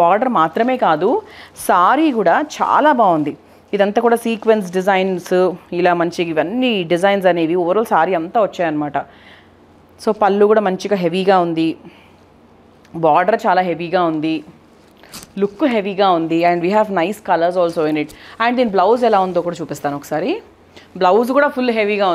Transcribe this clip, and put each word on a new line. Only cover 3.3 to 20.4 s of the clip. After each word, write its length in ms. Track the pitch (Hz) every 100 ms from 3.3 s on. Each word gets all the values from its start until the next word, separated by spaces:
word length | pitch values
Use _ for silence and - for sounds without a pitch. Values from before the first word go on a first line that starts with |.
| 135 - - _ 196
ఇదంతా 260 | 202 220 233
కూడా 100 | 233 233
sequence 420 | 220 220 214 180 185
designs, 580 | 185 190 190 180 - 180 185 180 - 175
ఇలా 140 | 180 170
మంచి 180 | 170 170 170
ఇవన్నీ 400 | 156 160 247 254 202 170
designs 340 | 175 196 202 180
అనేవి 240 | 175 160 180
overall 240 | 170 196 233
సారీ 200 | 180 165 175
అంతా 180 | 170 233 190
వచ్చాయన్నమాట. 500 | - 170 151 147 147 - - - - _ _ _ _ _ -
So 60 | 226 214
పళ్ళు 200 | 202 202 208
కూడా 120 | 214 202
మంచిగా 300 | 185 196 202 175
హెవీగా 320 | 185 185 190 170
ఉంది, 220 | 160 160 - - - - _ _ _ _ _ _ _ _ 165 160
Border 340 | 160 180 220 220
చాలా 140 | 180 185
హెవీగా 320 | 165 170 180 170
ఉంది, 240 | 156 160 156 - - _ _ _ _ - - - 196
లుక్ 200 | 202 - 294
హెవీగా 320 | 226 196 185 196 170
ఉంది, 220 | 165 165 175
and 100 | 175
we 60 | 170 214
have 120 | 196 185
nice 200 | 170 208 -
colors 280 | 165 170 180
also 200 | 170 170 156
in 60 | 151
it. 80 | 151 - - -
And 80 | 233 247
దీని 120 | 247
బ్లౌజ్ 280 | 190 190 240 240
ఎలా 100 | 196 185
ఉందో 140 | 175 165
కూడా 100 | 170
చూపిస్తాను 360 | 143 143 143 143
ఒకసారి. 300 | - 156 220 440